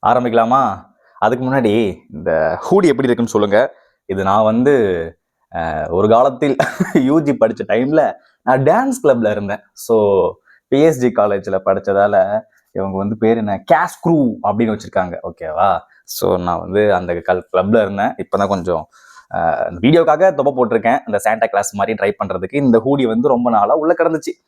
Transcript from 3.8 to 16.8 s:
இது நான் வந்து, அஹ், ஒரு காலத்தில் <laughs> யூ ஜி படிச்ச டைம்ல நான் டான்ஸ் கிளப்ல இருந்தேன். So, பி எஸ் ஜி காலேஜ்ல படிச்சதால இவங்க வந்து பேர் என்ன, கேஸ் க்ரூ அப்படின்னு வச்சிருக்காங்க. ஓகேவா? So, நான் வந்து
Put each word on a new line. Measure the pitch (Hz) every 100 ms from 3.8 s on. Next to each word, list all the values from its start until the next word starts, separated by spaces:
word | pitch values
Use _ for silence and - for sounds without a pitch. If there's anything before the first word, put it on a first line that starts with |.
| _ _ _
இது | 98
நான் | 95 101
வந்து, | 110 113 127 139 104 87 82 82 _ _ _
அஹ், | 87 82 78 76
ஒரு | 85 107
காலத்தில் | 113 135 127 147 131
<laughs> | - - 185 170 127
யூ | 156
ஜி | 143
படிச்ச | 131 110 107 98
டைம்ல | 104 131 156 131 - _ _ -
நான் | 131
டான்ஸ் | 139 190 269 247
கிளப்ல | 151 123 110
இருந்தேன். | 104 101 104 _
So, | - - 113 104 98 85 - _ _ _
பி | 135
எஸ் | 156 151
ஜி | 123
காலேஜ்ல | 117 104 101 95 95
படிச்சதால | 95 98 95 98 101 101 95 107 - _ _
இவங்க | 98 98 95
வந்து | 101 110
பேர் | 110 117
என்ன, | 107 98
கேஸ் | - 156 175 -
க்ரூ | 170 165 127 101
அப்படின்னு | 101 104 117
வச்சிருக்காங்க. | 107 - 104 90 87
ஓகேவா? | - 85 80 78 98 85 - _
So, | _ - 92 92
நான் | 90 85
வந்து | 87 95